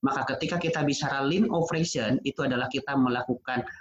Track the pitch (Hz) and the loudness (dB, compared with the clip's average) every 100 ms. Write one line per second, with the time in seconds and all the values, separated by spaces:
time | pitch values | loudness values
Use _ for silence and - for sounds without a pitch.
0 | - - 127 135 151 175 165 160 147 135 | 0 -2 -2 -2 -2 0 0 0 0 0
1 | 143 135 139 185 226 170 165 160 165 143 | 0 0 2 4 4 2 2 0 0 0
2 | 110 131 139 - 135 123 123 135 135 139 | 0 0 0 -2 -2 0 -2 -4 -2 2
3 | 127 120 123 120 - 127 113 - | 2 2 -2 -4 -2 -4 -6 -12